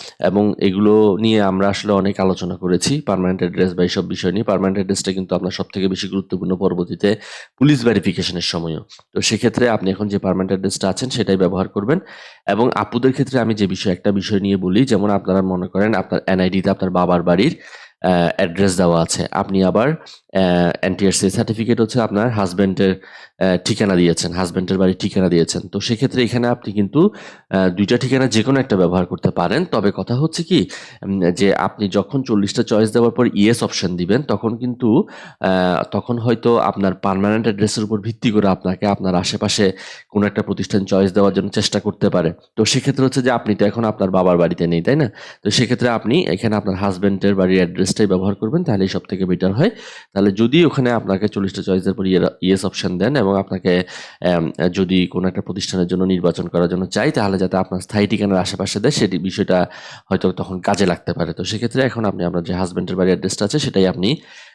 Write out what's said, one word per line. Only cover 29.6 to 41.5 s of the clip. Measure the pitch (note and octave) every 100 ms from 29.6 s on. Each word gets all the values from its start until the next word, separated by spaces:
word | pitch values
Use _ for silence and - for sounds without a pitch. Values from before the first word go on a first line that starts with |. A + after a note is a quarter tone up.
| F#3
তবে | A#2 G2+ G2
কথা | F#2+ B2
হচ্ছে | D#3+ -
কি, | E3 F#3 F#2 - - -
উম, | - G2 F2
যে | F2+ G2
আপনি | - F#2+ - G#2
যখন | G2+ F#2+ C#3
চল্লিশটা | C3 G#2+ G2+ -
চয়েস | A2 G#2+ A2
দেওয়ার | A#2+ A#2
পর | A#2 A#2+
ইয়েস | - G#2 A#2
অপশন | G#2+ - F#2+ F2
দিবেন, | F2 A2+
তখন | D3+ G#2 A#2 A2+
কিন্তু, | B2 A#2+ A#2 B2+ - - - -
আহ, | F#2+ F#2 F#2 F2 -
তখন | G#2 - A#2+
হয়তো | A#2 A2+ A#2+ A#2
আপনার | - G2+ G2
পার্মানেন্ট | F#2 G2+ F#2+ G2+ A2 A2+
অ্যাড্রেসের | G2+ G#2 -
উপর | G#2+ A2
ভিত্তি | G2+ A2+ B2
করে | G#2 G2
আপনাকে | F2+ F#2 F#2 G#2
আপনার | G2 F#2 F2+
আশেপাশে | - G#2+ G#2 - G2 - - - -
কোনো | G#2 G2+
একটা | G2+
প্রতিষ্ঠান | G2+ F#2+ F#2 G#2 F#2+
চয়েস | F#2+ G2
দেওয়ার | G2 G2+
জন্য | F#2+
চেষ্টা | G2